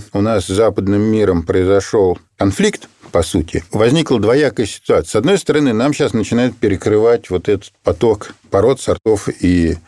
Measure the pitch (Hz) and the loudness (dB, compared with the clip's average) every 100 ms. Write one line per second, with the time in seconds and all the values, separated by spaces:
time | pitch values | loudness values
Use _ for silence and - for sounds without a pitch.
0 | - 101 107 110 90 95 113 101 98 101 | -6 -2 0 0 -2 2 2 0 -2 0
1 | 110 110 98 87 80 92 92 98 - 117 | 0 2 2 0 0 0 2 0 0 0
2 | 95 87 _ - 101 98 208 - - _ | 2 0 _ -4 -4 0 -2 -2 -16 _
3 | - 87 82 92 85 82 - 104 113 156 | -4 -2 -2 -2 -4 -6 -6 0 2 2
4 | 147 123 104 135 143 113 107 - - 214 | 0 0 2 2 0 -2 -6 -6 -2 0
5 | - 107 139 196 - 147 143 110 135 147 | 0 -2 0 0 0 0 0 0 -2 0
6 | 131 113 101 117 123 117 107 95 107 107 | -2 -2 -2 0 -2 0 -2 0 0 2
7 | 113 117 - 92 - 98 - _ - 101 | 4 2 0 -6 -2 -4 -4 _ -4 0
8 | 120 101 - - - 98 113 135 - 90 | 0 0 -4 -20 -4 0 2 0 -2 -4
9 | 113 104 - - 90 90 82 80 | 0 -2 -2 -4 0 2 0 -2